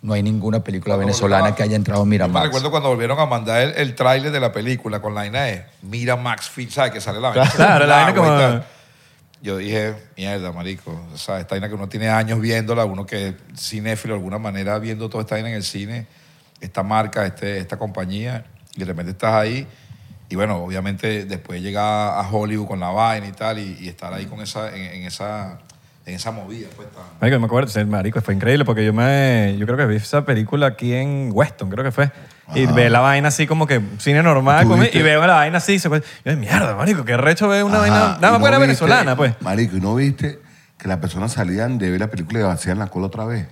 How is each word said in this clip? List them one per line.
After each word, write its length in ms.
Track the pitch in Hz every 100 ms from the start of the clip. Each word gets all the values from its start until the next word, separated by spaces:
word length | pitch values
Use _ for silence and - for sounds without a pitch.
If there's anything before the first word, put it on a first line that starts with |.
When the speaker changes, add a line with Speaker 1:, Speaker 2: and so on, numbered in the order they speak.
Speaker 1:
No 100 | 107
hay 100 | 104
ninguna 380 | 104 110 104 110
película 340 | - 95 104 101
Speaker 2:
Cuando 120 | 98
Speaker 1:
venezolana 320 | 95 101 98
Speaker 2:
volvieron 100 | 95
a, 20 | 104
Speaker 1:
que 80 |
haya 120 | 107 107
entrado 240 | 98 104
en 60 | 104
Speaker 2:
yo 20 |
me 60 | 104
Speaker 1:
Miramax. 280 | 90 90 -
Speaker 2:
recuerdo 220 | 131 143
cuando 200 | 151 139
volvieron 280 | 120 117 143
a 80 | 151
mandar 360 | 120 113 113
el, 80 | 139 147
el 180 | 139 123
tráiler 360 | 127 135 143
de 80 | 143
la 100 | 120
película 500 | 104 113 123 110 107
con 140 | 107 104
la 60 |
vaina 220 | 104 123
de 200 | 135 92 92 _
Miramax 680 | 95 117 123 123 123 110 -
Film, 200 | - 120
¿sabes? 220 | 139 127
Que 80 | 110
sale 220 | 101 101
la 80 | 127
vaina. 200 | 110 131 -
Speaker 3:
Claro, 320 | 180 165 147
la 80 | 147
vaina 140 | 143
Speaker 2:
Agua 160 | 196 165
y 20 |
Speaker 3:
como 80 | 143
Speaker 2:
tal. 280 | 131 120 - - _ _ _ _ _ _
Yo 160 | 101 95
dije, 360 | 101 107 107 107 - -
"Mierda, 340 | 98 101 90
marico". 480 | 85 90 92 - 82 85
O 40 | 73
sea, 220 | - 95
esta 140 | 87
vaina 140 | 98 104
que 60 | 104
uno 120 | 98
tiene 220 | 107 110
años 300 | 110 113 113
viéndola, 440 | 113 113 110 117 110
uno 200 | 95 98
que 220 | 107 98
es 60 | 92 - -
cinéfilo 580 | - 110 110 110 113 107
de 40 |
alguna 200 | 92 104
manera 400 | 110 98 98 107
viendo 280 | 113 110 110
toda 140 | 113
esta 140 | 107 107
vaina 140 | 113
en 60 | 110
el 80 |
cine, 440 | 98 98 101 117 107 _ _ _ _ _
esta 200 | 95 101
marca, 440 | 95 110 107 107 98
este, 320 | 95 101 101
esta 180 | 90 98
compañía, 680 | 110 95 92 98 120 120 120 - _ -
y 40 |
de 60 | 92
repente 260 | 85 87
estás 220 | 95 113
ahí. 340 | 110 107 127 135 - - - - - -
Y 60 | 90
bueno, 220 | 107 92
obviamente 640 | 87 92 98 98 113 107 98
después 360 | 92 - 90
llegar 220 | 95 101 104 107 104 92
a 100 | 95
Hollywood 400 | 107 104 107 104
con 120 | 98
la 100 | 90
vaina 380 | 98 113 110 101
y 40 |
tal, 260 | 95 110 107
y, 180 | 101 85
y 60 | 90
estar 240 | 85 87
ahí 120 | 92 98
con 160 | 107
esa, 340 | 101 110 107 98
en, 60 |
en 220 | 92 90
esa, 560 | 90 87 101 107 98 90 _ - _ _ -
en 80 | 90
esa 160 | 110
movida, 360 | 113 95 113 98 -
pues, 120 | -
tan 120 | - - -
Speaker 3:
Marico, 180 | 117 135
me 60 | 113
acuerdo, 240 | 120 135
sí, 120 | 107 104
marico, 340 | 104 98 113
fue 120 | 107
increíble 320 | 98 110 143 131
porque 180 | 110
yo 100 | 107
me, 600 | 107 127 139 135 120 101 101
yo 60 | 107
creo 100 | 127
que 80 | 127
vi 100 | 107
esa 280 | 104 147 143
película 400 | 113 107 143 139
aquí 260 | 110 123
en 360 | 123 135 139 131
Weston, 380 | 104 151 - 95
creo 140 | 107
que 80 | 131
fue. 200 | 135 143 - - - -
Y 120 | 127 127
Speaker 4:
Ajá. 80 |
Speaker 3:
ve 160 | 117 120
la 80 | 120
vaina 300 | 131 139 147
así 180 | 139 147
como 180 | 156 151
que 160 | 131 101 104
cine 240 | 143 147
normal, 420 | 170 139 131 147
Speaker 4:
¿Tú 60 | 117
Speaker 3:
como, 120 | 113
Speaker 4:
viste? 160 | 120 -
Speaker 3:
y 20 |
veo 240 | 156 151 175
la 80 | 170
vaina 220 | 151 175
así, 220 | 175 196
se 100 | 170
fue, 120 | 151 - -
yo 80 | -
de 40 | 151
mierda, 380 | 104 - - 104
marico, 280 | 165 190 120
qué 120 | 120
recho 300 | 143 175 208
ver 160 | 202
una 140 | 202 214
Speaker 4:
Ajá, 40 | 208
Speaker 3:
vaina, 80 | 208
nada 180 | 214 -
Speaker 4:
y 40 |
Speaker 3:
más 100 | 190
Speaker 4:
no 60 | 233
Speaker 3:
fuera 180 | - 269
Speaker 4:
viste, 100 | 269
Speaker 3:
venezolana, 480 | - 160 247 165 127
pues. 180 | 135 113
Speaker 4:
marico, 360 | 92 101 113 92
¿y 40 |
no 140 | 98 117
viste 440 | 139 139 147 147 - - _ _
que 100 | 95
las 100 | 92
personas 340 | 85 85 107
salían 440 | 117 90 95 117 127
de 100 | 92
ver 100 | 90
la 60 | 107
película 280 | 90 82 113
y 40 |
vacían 340 | 101 85 - 95
la 100 | 98
cola 200 | - 95
otra 180 | 107 110
vez? 220 | 117 85